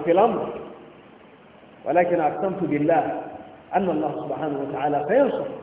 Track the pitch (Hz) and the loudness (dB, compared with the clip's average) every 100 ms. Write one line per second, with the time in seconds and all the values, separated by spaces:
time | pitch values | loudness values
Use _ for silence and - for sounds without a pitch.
0 | 151 170 233 214 - - - - - - | 4 6 6 4 -4 -8 -12 -18 -20 -20
1 | - - - - - - - - - 165 | -20 -20 -20 -20 -20 -20 -20 -12 -2 2
2 | 175 170 151 - 190 185 160 143 147 160 | 2 2 0 0 -4 -2 -2 0 2 2
3 | - - - - - - - 180 190 156 | 2 -4 -8 -14 -18 -20 -4 -2 0 0
4 | 156 147 147 135 156 139 139 135 147 123 | -2 -4 -8 -6 -4 -4 -6 -4 -2 0
5 | 147 233 269 175 - - | 2 4 4 0 -6 -10